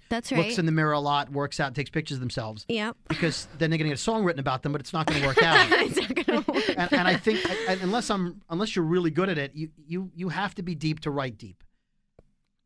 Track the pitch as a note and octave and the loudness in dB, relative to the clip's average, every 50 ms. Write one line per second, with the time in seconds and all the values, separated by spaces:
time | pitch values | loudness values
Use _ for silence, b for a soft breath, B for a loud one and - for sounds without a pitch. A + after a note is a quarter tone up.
0 | - _ A3+ A#3 - - F3 E3 D#3 - - F#3+ E3 D#3+ D#3+ D#3+ D#3 D3+ D3 D3 | -6 _ -4 -4 -2 0 0 2 2 2 0 0 2 2 4 4 4 4 2 2
1 | C#3+ C#3+ C#3+ C#3+ C#3 C3+ C#3 C#3 C#3+ C#3 - - D3 C3+ A#2 C#3+ C#3 - - D#3+ | 2 2 2 2 0 0 -2 -4 -4 -2 -2 -2 -2 -2 -2 -4 -6 -4 -4 -6
2 | D3 - C#3+ B2+ B2+ A#2 - C3 A2+ G#2+ G#2+ G#2+ - - A#3 G#3+ G#3 A#3 - - | -4 -4 -6 -6 -4 -4 -4 -6 -6 -6 -8 -10 -6 -4 -4 -2 -2 -4 -6 -8
3 | - - D#3+ - F3 D#3+ - - - - - C#3 E3 D#3+ E3 D#3 D#3 D#3 C#3 B2+ | -8 -6 -2 0 0 0 -2 -4 -8 -12 -4 -2 0 0 2 2 0 0 -2 -2
4 | - A3+ A3+ A3 G3+ F3 E3 C#3 C3 C#3 C3 C3 - D3 C#3+ C#3+ - - - D#3+ | -2 -2 0 2 2 2 0 0 -2 -2 -2 -2 -2 -4 -4 -4 -6 -4 -4 -2
5 | D#3 - D3+ D3 - C3+ - A4 - - - A4 - E4+ - D#4+ - B3 - F#4+ | 0 2 2 2 2 4 4 4 6 6 6 6 6 6 4 4 2 2 0 -2
6 | - - B3+ F4 - - A#3+ D4+ - - A#4 - A4 G4 E4+ F3+ F3 F3 F#3+ F#3 | -2 -2 -2 -2 0 2 0 2 0 0 0 0 0 0 0 0 0 2 2 4
7 | F3+ F#3 F3+ F3+ - A3 A3 F#4 F#4 E4+ F#3+ A4 - F#3 F#3 F#3+ F#3+ F3+ G#3+ B3 | 4 4 2 4 2 2 0 2 0 -2 -2 -2 -2 -2 -2 0 0 0 0 0
8 | - - G#3+ F#3+ F3+ F3 E3 G3+ - - E3 E3+ A3 G#3+ - F#3+ E3 D#3 F3 F#3 | 0 0 0 0 0 -2 -4 -10 -10 -6 -4 -2 -2 -2 0 0 2 2 2 2
9 | F3 D#3+ D#3 F3 F#3 G3+ F3 D3 C#3 C#3 C3+ D3+ D#3+ D#3 - - D3 D3+ E3+ F#3 | 2 2 2 2 0 0 0 -2 -4 -6 -6 -8 -10 -10 -10 -18 -12 -8 -8 -8
10 | F#3+ F3 D#3 E3 F#3 F3 D#3 F#3 G3+ F#3+ - G#3 F3 E3 E3+ C3+ D3+ D#3 D3+ D#3 | -8 -8 -10 -6 -6 -4 -2 -2 -2 -4 -4 -6 -6 -6 -6 -2 -2 -2 -2 -2
11 | - D#3 C#3 C#3+ C3+ C3 A2 - A#2 G2 F2+ - - - _ _ _ _ _ _ | -4 -4 -4 -2 -4 -4 -8 -10 -16 -18 -18 -20 -20 -20 _ _ _ _ _ _
12 | _ _ _ - _ _ _ _ _ _ _ _ _ | _ _ _ -20 _ _ _ _ _ _ _ _ _